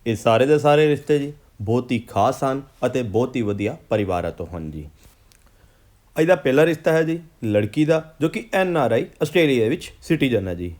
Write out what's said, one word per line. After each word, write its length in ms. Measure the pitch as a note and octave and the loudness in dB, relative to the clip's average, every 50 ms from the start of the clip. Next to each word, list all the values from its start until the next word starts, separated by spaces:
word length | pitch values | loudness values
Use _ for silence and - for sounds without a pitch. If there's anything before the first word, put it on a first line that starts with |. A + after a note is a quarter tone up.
| _ | _
ਇਹ 100 | A#2 A2+ | -4 -4
ਸਾਰੇ 300 | G#2+ - A#2+ A2+ A2+ C3 | 0 2 2 4 4 4
ਦੇ 120 | C#3 D3+ D3 | 4 2 2
ਸਾਰੇ 300 | D3 D3 D3 D3+ D3+ D3+ | 4 4 4 4 4 2
ਰਿਸ਼ਤੇ 300 | D3 C#3+ D3 - D3+ D3 | 2 -2 0 0 0 0
ਜੀ 140 | C#3+ C#3+ D3 - _ _ _ _ G#2+ | 0 -4 -10 -14 _ _ _ _ -4
ਬਹੁਤ 300 | G#2 A2+ B2 B2 - C3 | -2 -2 -2 0 -2 -4
ਹੀ 60 | A#2 | -4
ਖਾਸ 460 | A#2 - - G#2 G2+ B2 C3+ C3 C#3+ | -4 -4 -2 0 0 0 0 -2 -4
ਹਨ 180 | C3+ C3+ C#3 C#3+ - _ _ C3 | -4 -4 -4 -8 -12 _ _ -4
ਅਤੇ 160 | B2+ B2 C3 B2 | -4 -2 -2 -4
ਬਹੁਤ 340 | G#2+ F#2 A2 A#2+ B2 - | -2 0 0 -2 0 -2
ਹੀ 60 | B2+ A2+ | -4 -2
ਵਧੀਆ 340 | G#2 G2+ G2+ G2+ G#2 C#3+ E3 - _ | -2 -2 -2 -4 -4 -6 -8 -6 _
ਪਰਿਵਾਰਾਂ 420 | A2+ G#2 G#2 F#2 F#2 F2 E2+ E2+ | -2 -2 -2 -2 -2 -4 -4 -6
ਤੋਂ 160 | E2 - E2+ D#2+ F2 | -8 -8 -12 -12 -10
ਹਨ 140 | E2+ D#2+ D#2 | -10 -10 -10
ਜੀ। 160 | D#2 D#2 D2+ D2+ - _ _ - _ _ _ _ _ _ _ _ _ _ _ _ _ _ _ _ _ _ _ _ _ - | -12 -12 -14 -16 -18 _ _ -20 _ _ _ _ _ _ _ _ _ _ _ _ _ _ _ _ _ _ _ _ _ 0
ਅੱਜ 80 | D#3+ | 2
ਦਾ 100 | E3 F#3 | 2 2
ਪਹਿਲਾ 300 | E3+ - C#3 B2+ C#3+ D#3 | 2 2 2 4 4 4
ਰਿਸ਼ਤਾ 260 | E3+ E3 D3+ - F3 D#3+ | 4 2 0 0 0 2
ਹੈ 100 | D#3+ E3 | 2 2
ਜੀ 160 | D#3+ E3 E3+ E3+ - _ _ - | 0 -2 -6 -8 -14 _ _ -4
ਲੜਕੀ 400 | A2+ G#2 G#2 G#2+ - - D3+ D#3 | 0 0 2 0 0 0 0 2
ਦਾ, 300 | D3 D#3+ D#3+ D#3 - - _ | 2 2 0 0 -6 -8 _
ਜੋ 80 | - E3 | -4 -4
ਕਿ 160 | - A3 A3+ - - | -2 -4 -10 -4 -2
ਐਨ 240 | G3 F#3+ F#3 F3 | -2 0 0 0
ਆਰ 160 | D#3+ C3+ A2+ A2+ | 0 0 2 0
ਆਈ 140 | A#2+ E3+ - - _ E3 | 0 -2 -4 -6 _ -6
ਆਸਟ੍ਰੇਲੀਆ 460 | D3+ - F#3 E3 D3 C3+ A#2+ A2 A2 | -2 2 2 2 4 4 2 2 0
ਵਿੱਚ 240 | D3+ F3 - - - - - | -2 -4 -6 -14 -18 -20 -4
ਸਿਟੀਜ਼ਨ 460 | - E3 D#3 - C3 A#2+ G#2 G2 F#2 | -2 0 0 0 0 0 -2 -2 -4
ਹੈ 60 | F2 | -6
ਜੀ। 200 | E2+ F2+ F2+ E2 | -6 -8 -10 -10